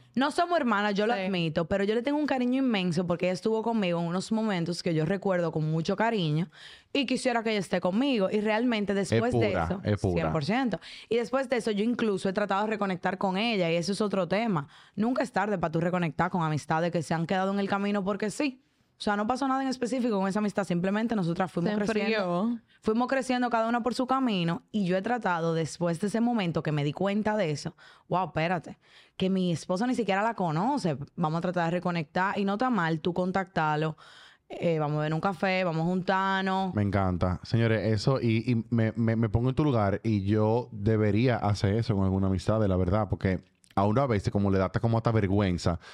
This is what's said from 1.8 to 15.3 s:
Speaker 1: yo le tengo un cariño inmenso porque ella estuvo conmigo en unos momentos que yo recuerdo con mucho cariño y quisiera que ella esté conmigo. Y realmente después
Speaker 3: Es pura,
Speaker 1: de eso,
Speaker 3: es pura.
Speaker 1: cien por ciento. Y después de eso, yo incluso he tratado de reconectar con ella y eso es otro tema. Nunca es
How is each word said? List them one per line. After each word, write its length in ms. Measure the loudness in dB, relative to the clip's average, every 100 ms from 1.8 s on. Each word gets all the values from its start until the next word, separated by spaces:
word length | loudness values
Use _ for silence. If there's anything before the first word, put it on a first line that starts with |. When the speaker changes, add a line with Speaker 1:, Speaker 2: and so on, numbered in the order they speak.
Speaker 1:
yo 100 | 0
le 60 | 0
tengo 140 | 0 0
un 60 |
cariño 380 | 0 0 0 0
inmenso 440 | 2 0 0 0 0
porque 200 | 0 -2
ella 80 |
estuvo 280 | -2 -2 -2
conmigo 380 | -2 -2 0 0
en 60 | -2
unos 260 | -4 -2
momentos 500 | -2 0 0 -2 -4
que 120 | -2
yo 100 | 0
recuerdo 480 | 0 0 0 0 0
con 180 | -2 -2
mucho 260 | -2 -2 0
cariño 520 | 0 0 0 0 -2 -8 -20 -20 _
y 100 | -2
quisiera 380 | 0 0 0 0
que 80 | 0
ella 100 | -2
esté 180 | -2 -2
conmigo. 480 | 0 2 2 2 2
Y 100 | 0
realmente 540 | 0 0 2 0 0
después 400 | 0 2 2 2
Speaker 3:
Es 40 | 2
pura, 280 | 2 2 0
Speaker 1:
de 80 |
eso, 60 | -2
Speaker 3:
es 160 | 0 0
pura. 140 | 2
Speaker 1:
cien 180 | 0 0
por 140 | 0 0
ciento. 340 | 0 0 -4 -8 -16 -4
Y 60 | -2
después 300 | 0 -2 0
de 80 | -2
eso, 140 | 0
yo 120 | 0
incluso 460 | 0 0 0 0 -2
he 20 |
tratado 300 | 0 0 0
de 60 | 0
reconectar 480 | -2 -2 -2 -4 -2
con 180 | -2 0
ella 340 | 0 0 0
y 40 |
eso 180 | 0 0
es 80 | -2
otro 280 | -2 0 0
tema. 380 | 0 0 -2 -4 -12 -12 -4
Nunca 260 | 0 0
es 80 | -2